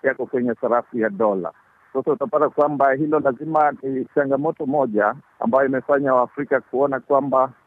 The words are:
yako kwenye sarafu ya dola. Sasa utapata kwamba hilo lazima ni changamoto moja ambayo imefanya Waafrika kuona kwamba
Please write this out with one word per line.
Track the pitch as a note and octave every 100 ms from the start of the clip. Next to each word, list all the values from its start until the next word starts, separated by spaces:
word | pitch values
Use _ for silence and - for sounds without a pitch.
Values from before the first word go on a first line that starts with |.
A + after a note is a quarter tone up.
yako | C3+ C3 C3+
kwenye | C3 B2 A2+
sarafu | A#2+ A#2+ - A#2+
ya | A2
dola. | G2+ A2 G2 E2 - _ _ _
Sasa | C3+ C3
utapata | C3+ C3 D3+ D3
kwamba | - D3 C#3+ C#3
hilo | C3+ D3+ D3+
lazima | C#3 A#2+ D3+ D#3 D3 C3+
ni | C3+ C3 B2
changamoto | - C#3 C#3 D3+ E3 C#3+
moja | D3 C3 G#2 G#2 B2+ _ _
ambayo | A#2 C3 C#3
imefanya | C3 - C#3+ C#3
Waafrika | B2+ B2 - C#3+ C3+
kuona | - B2 C#3 C3
kwamba | - C#3 C#3 C3 C3 -